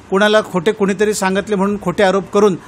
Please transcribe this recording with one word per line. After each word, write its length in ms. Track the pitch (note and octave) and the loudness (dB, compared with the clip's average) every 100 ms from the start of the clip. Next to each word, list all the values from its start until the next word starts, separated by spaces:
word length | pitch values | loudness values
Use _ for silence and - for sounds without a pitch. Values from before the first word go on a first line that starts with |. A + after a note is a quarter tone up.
| - | -4
कोणाला 300 | F#3+ G#3 G#3+ | 0 2 2
खोटे, 300 | G#3 F#3 F3 | 0 -2 -2
कोणीतरी 420 | G#3+ G3 G3 G#3+ | 0 0 0 0
सांगितले 400 | G#3 F#3+ F#3+ G3+ | 0 -2 -2 -2
म्हणून 260 | G#3 G3 G#3 | -2 -2 -2
खोटे 200 | F3+ F3 | -4 0
आरोप 300 | G3 F#3+ F#3+ | 2 2 -2
करून 240 | G3+ G#3 E3 | 2 2 0